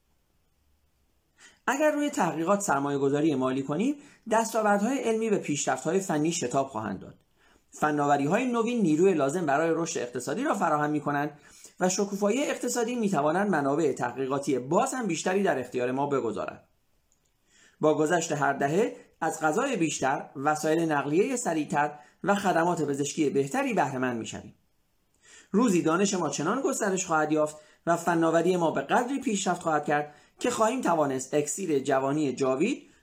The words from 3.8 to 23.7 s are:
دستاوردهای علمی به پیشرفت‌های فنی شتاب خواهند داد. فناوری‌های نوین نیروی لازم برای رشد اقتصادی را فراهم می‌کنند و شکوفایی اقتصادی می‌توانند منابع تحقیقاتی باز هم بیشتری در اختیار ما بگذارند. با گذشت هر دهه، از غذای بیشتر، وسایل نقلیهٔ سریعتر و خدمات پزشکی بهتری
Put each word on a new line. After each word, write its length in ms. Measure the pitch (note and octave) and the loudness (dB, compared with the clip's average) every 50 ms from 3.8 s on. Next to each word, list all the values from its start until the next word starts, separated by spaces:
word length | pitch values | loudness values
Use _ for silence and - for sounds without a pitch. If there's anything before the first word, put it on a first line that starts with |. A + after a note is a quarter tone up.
| G#3+ C#4 D4 - - - - _ _ A3+ | 0 -2 -2 -4 -10 -20 -20 _ _ 0
دستاوردهای 680 | A3 A3+ A3+ G3+ - A3+ G#3+ G#3 G3+ G3+ G3+ A#3 C4+ B3+ | 2 2 2 2 0 0 2 2 2 2 2 0 0 0
علمی 320 | A#3 A3+ A3+ A3 A3+ A3 | 0 0 0 0 0 0
به 80 | G3+ F3 | 0 0
پیشرفت‌های 600 | - - D3+ C#3 - D3 C3+ C3 - D#3 E3+ G3 | 0 -2 -4 -2 -2 -2 -2 -2 -2 -2 -2 0
فنی 320 | F#3+ - E3 D3 D3+ E3 | 0 0 0 0 0 0
شتاب 360 | E3 - - B2 - C#3 C3+ - | 0 -2 -4 -2 0 0 -2 -2
خواهند 320 | - G#2+ A2 G#2 F#2+ F2+ | -4 -8 -6 -6 -8 -8
داد. 180 | - - - _ _ _ _ _ _ _ _ _ _ _ | -12 -16 -20 _ _ _ _ _ _ _ _ _ _ _
فناوری‌های 840 | - - - D3+ D3+ D3 D3 C#3+ C#3+ C#3 C#3 C#3+ F3+ A3+ C4+ B3+ | -6 -2 0 0 2 2 2 2 2 2 2 2 0 0 0 0
نوین 300 | A#3+ A#3 A3 A#3 B3 A#3+ | 0 0 0 0 0 2
نیروی 320 | G#3 D#3+ D3+ D3+ F3+ G3 F#3 | 2 4 4 6 6 4 4
لازم 320 | D#3 C3+ C#3 C#3+ F#3 F3+ | 4 2 0 0 0 0
برای 240 | D3 C3+ C#3+ E3 E3+ D#3+ | 2 2 2 2 2 0
رشد 240 | D#3+ E3+ D#3+ - B2 | 0 -2 -2 -4 -6
اقتصادی 460 | A#2 A#2+ - B2+ A#2+ - D3 G3 C4+ | -6 -6 -6 -6 -6 -4 -4 -2 -2
را 100 | D#4+ - | -2 0
فراهم 360 | G3+ F#3 E3 D3+ D3 D3 D3 | 0 0 0 2 2 0 0
می‌کنند 480 | D3+ D3 D3 D3+ C#3+ C#3+ D3 D3 - - - - - - - - - - | -2 -2 -2 -2 -2 -2 -2 -4 -6 -12 -20 -20 -20 -20 -20 -20 -6 -2
و 80 | F3+ F#3 | -2 0
شکوفایی 560 | F3+ G3+ G3+ G3+ G3+ G3 G3+ G3+ A3+ C4 C#4+ | 0 0 -2 -2 -2 -2 0 0 0 0 -2
اقتصادی 500 | - F3 - - B3 - B3 A#3 A#3 B3 | -2 -4 -4 -4 -4 -2 -2 -2 -2 -2
می‌توانند 560 | A#3+ A3 G3+ G3 D3 C#3+ D3+ D#3 F#3 G#3 G#3 | -2 -2 0 0 2 2 2 2 0 0 0
منابع 420 | F#3 D3+ C#3 C#3 C#3 D3+ E3+ C#3 | 0 0 2 0 2 2 2 0
تحقیقاتی 680 | B2+ - C3+ A#2 A#2+ C3 C3+ B2+ C#3 C#3 - D3+ C#3 B2 | 0 -2 -4 -4 -4 -4 -4 -2 -2 -2 -2 0 -2 -2
باز 360 | B2 C3+ E3 G3 B3+ - - | -2 0 0 0 0 0 -2
هم 120 | C4 A#3+ | -4 -4
بیشتری 360 | G3 D#3+ D3+ - G3 F#3 G3+ | -4 -4 -4 -2 -2 0 0
در 160 | G3 F3+ D3+ C3 | 2 0 0 -2
اختیار 340 | B2 - - B2+ B2 B2+ | -4 -4 -4 -2 -2 -2
ما 140 | B2+ C3+ C#3 | -2 -2 -2
بگذارند. 540 | C#3+ C#3 C3 A2+ A2+ G2+ F#2+ D#2 - - - - _ _ _ _ _ _ _ _ _ _ _ _ _ _ _ _ _ _ _ _ _ _ - | 0 0 -2 -2 -2 -4 -6 -6 -8 -10 -12 -18 _ _ _ _ _ _ _ _ _ _ _ _ _ _ _ _ _ _ _ _ _ _ 0
با 140 | D3+ D#3 D#3 | 2 4 4
گذشت 380 | C#3+ D#3 D3+ F3+ E3+ - - | 4 2 2 2 0 0 -2
هر 200 | D3+ D3 C#3+ C#3 | -2 0 0 0
دهه، 440 | C#3 B2+ C#3 C#3 D#3 F#3 A#3 C#4 - - - _ _ _ | 2 0 0 0 2 2 0 0 -2 -8 -16 _ _ _
از 200 | E3 D#3+ - - | -4 -4 -2 0
غذای 360 | D3+ D#3 D3+ A3 C4 C#4+ B3 | 0 0 2 2 0 0 0
بیشتر، 540 | F#3+ E3 D3+ C#3 - C#3+ C3 C#3 - - - - | 0 0 -2 -2 0 0 0 0 -2 -4 -8 -10
وسایل 560 | D3 C3+ D3+ D3+ D3 D3+ D#3 D#3 E3+ E3+ D#3+ | -2 0 0 0 2 2 2 2 2 2 2
نقلیهٔ 440 | D3+ C#3+ C3 C#3 D3 F3 A3 C4+ C4+ | 0 0 0 2 2 2 2 2 0
سریعتر 640 | A#3 - - E3 D#3+ D3 - F3 D3 D3 D3 - - - - _ _ - | -4 -2 -2 -2 -2 -2 -2 0 0 0 0 -2 -8 -18 -20 _ _ -2
و 100 | E3+ G3+ | 0 0
خدمات 480 | G3 G3 F#3+ E3+ E3 E3 F3 F3 D#3 | 2 2 2 2 2 2 2 0 0
پزشکی 480 | D3+ C#3 C#3 C3+ C#3+ C3+ - - D#3 C3+ | 0 -2 0 -2 -2 -2 -2 0 0 2
بهتری 440 | - C#3 C#3 C#3 - B3+ C#4 C#4 | 2 0 0 0 -2 -2 -2 0